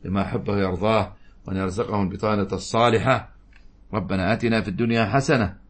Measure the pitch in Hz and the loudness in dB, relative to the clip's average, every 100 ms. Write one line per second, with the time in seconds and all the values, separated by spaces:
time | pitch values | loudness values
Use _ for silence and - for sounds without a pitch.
0 | - 98 98 117 - 101 95 90 107 113 | -2 -2 -2 -4 -2 0 0 0 0 2
1 | 95 - - - - 95 95 90 - 104 | 0 -8 -20 -18 -8 -4 -4 -4 -2 0
2 | 95 92 107 107 95 92 - 113 120 113 | 0 0 0 0 0 -4 -2 2 4 4
3 | 107 123 - - - - - - - 107 | 2 0 -2 -20 -20 -20 -20 -20 -6 -6
4 | 92 98 92 113 117 113 107 90 120 117 | -2 -2 0 0 2 0 -2 -2 0 2
5 | 107 123 139 139 104 - | 2 2 2 2 2 -4